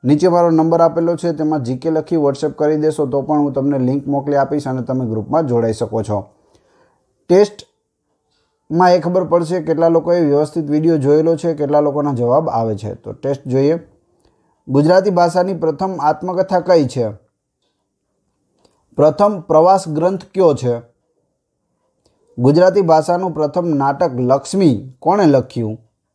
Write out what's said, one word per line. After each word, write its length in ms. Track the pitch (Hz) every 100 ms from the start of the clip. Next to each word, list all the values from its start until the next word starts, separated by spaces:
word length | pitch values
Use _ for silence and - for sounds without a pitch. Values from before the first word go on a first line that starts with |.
નીચે 240 | 127 147 180
મારો 220 | 175 175
નંબર 300 | 160 160 170
આપેલો 360 | 170 165 170 170
છે, 160 | 170
તેમાં 300 | 156 151 156
જી 160 | 120 127
કે 120 | 160
લખી 260 | 160 151 165
WhatsApp 340 | 143 135 151
કરી 260 | - 151 156
દેશો 300 | 156 151 139
તો 160 | 139
પણ 160 | 135 151
હું 140 | 143
તમને 260 | 127 139 139
લિંક 280 | 127 139 139
મોકલી 300 | 139 139 143
આપીશ 320 | 135 147 139
અને 140 | 131
તમે 280 | 120 131 120
ગ્રુપમાં 360 | 110 101 160 147
જોડાઈ 260 | 120 113
શકો 300 | 110 113 110
છો. 220 | 107 104 113 _ _ _ _ _ _ _ _ _ _
ટેસ્ટમાં 1600 | 180 208 - - _ _ _ _ _ _ _ _ _ _ 165 180
એ 80 | 180
ખબર 240 | 165 180
પડશે 360 | 160 175 160 180
કેટલા 280 | 160 160 165
લોકોએ 320 | 165 165 175
વ્યવસ્થિત 500 | 151 143 151 170 147
વીડિયો 260 | 151 160 160
જોયેલો 400 | 135 151 160 165
છે, 180 | 175
કેટલા 260 | 151 143 147
લોકોના 320 | 147 143 147
જવાબ 360 | 123 120 139 160
આવે 280 | 117 113 104
છે. 180 | 104
તો 180 | - 104
ટેસ્ટ 360 | 101 135 135 131
જોઈએ. 300 | 131 143 165 - _ _ _ _ _ _ _ -
ગુજરાતી 420 | 135 151 185 196
ભાષાની 440 | 175 175 175 180
પ્રથમ 360 | 175 160 143 190 175
આત્મકથા 600 | 147 151 180 180 185 185
કઈ 260 | 175 170 135
છે? 240 | 135 110 107 _ _ _ _ _ _ _ _ _ _ _ _ _ _ _ _ _ -
પ્રથમ 440 | 151 151 208 196
પ્રવાસ 480 | - 156 175 190 160
ગ્રંથ 340 | 151 175 185 -
કયો 200 | 185 175
છે? 260 | 139 123 120 - _ _ _ _ _ _ _ _ _ _ _ _ _ _ -
ગુજરાતી 420 | 127 156 185 190
ભાષાનું 520 | 175 156 156 180 185
પ્રથમ 340 | 156 151 180 170
નાટક 440 | 143 139 139 175
લક્ષ્મી 840 | 123 123 131 - 190 175 107 131 _
કોણે 280 | 165 202 170
લખ્યું? 520 | 139 123 123 110 110 _ _ _